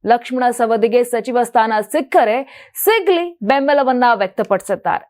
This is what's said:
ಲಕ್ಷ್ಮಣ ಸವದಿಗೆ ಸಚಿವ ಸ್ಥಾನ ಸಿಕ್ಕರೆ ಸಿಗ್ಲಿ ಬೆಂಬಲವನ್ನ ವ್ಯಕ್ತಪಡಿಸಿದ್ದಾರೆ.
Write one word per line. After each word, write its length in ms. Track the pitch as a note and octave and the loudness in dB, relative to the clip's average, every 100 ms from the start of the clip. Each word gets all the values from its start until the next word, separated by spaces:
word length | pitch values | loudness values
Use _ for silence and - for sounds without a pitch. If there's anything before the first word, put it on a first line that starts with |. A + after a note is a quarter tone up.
| G3+ | 2
ಲಕ್ಷ್ಮಣ 320 | A#3 - B3+ B3 A#3+ | 0 0 -2 -2 0
ಸವದಿಗೆ 420 | A#3 A3+ A3+ A#3+ | 0 0 2 0
ಸಚಿವ 340 | B3 A#3 A3 B3 A#3+ | 0 -4 -2 -2 0
ಸ್ಥಾನ 220 | A#3+ A3 G#3+ G#3 | 0 0 -2 -2
ಸಿಕ್ಕರೆ 440 | D4+ D4 F4+ A3+ A#3+ C4+ - - - | -4 0 2 2 0 -6 -16 -20 -4
ಸಿಗ್ಲಿ 420 | - A4+ E4+ F4 F4 E4+ G3+ | 0 0 2 0 -2 -8 0
ಬೆಂಬಲವನ್ನ 540 | C#4 C#4 C#4+ C4 B3 B3 A3+ | 0 2 2 2 2 2 2
ವ್ಯಕ್ತಪಡಿಸಿದ್ದಾರೆ. 800 | F#3+ - G#3 F#3+ - F#3+ E3+ E3 | -2 -4 -2 -2 -2 -6 -2 -4